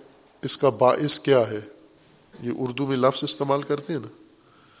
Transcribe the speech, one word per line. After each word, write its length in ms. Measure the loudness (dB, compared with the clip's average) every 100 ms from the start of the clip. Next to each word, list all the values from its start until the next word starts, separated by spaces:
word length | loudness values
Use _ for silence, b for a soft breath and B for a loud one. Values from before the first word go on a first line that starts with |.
| -14 _ _ _
اس 140 | 0 2
کا 120 | 2
باعث 520 | 2 2 2 4 2
کیا 300 | 4 2 2
ہے، 100 | -4 -12 -20 _ _ _ _ _ -14
یہ 80 | -10 -8
اردو 300 | -8 -6 -4
میں 100 | 0
لفظ 280 | 0 2
استعمال 380 | 0 0 0 -2
کرتے 300 | -2 -6 -6
ہیں 80 | -10
نا 80 | -10 -18 _ _ b b b b